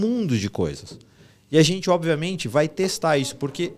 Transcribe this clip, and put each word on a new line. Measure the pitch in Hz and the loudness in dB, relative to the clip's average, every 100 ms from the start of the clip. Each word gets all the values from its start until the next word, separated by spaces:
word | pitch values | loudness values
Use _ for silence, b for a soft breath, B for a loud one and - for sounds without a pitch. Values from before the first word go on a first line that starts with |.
mundo | 214 247 190 117 | 0 0 2 0
de | 101 | 0
coisas. | - 82 71 - - b b b b b | -2 -4 -4 -14 -20 b b b b b
E | 151 | 4
a | |
gente, | 156 190 185 | 4 4 0
obviamente, | 175 165 151 170 190 117 | 0 2 -2 -2 -4 -2
vai | 135 156 | 0 0
testar | - 185 - 165 143 | 0 -4 0 0 2
isso, | 131 - | 0 -4
porque | 139 135 170 | -8 -6 -8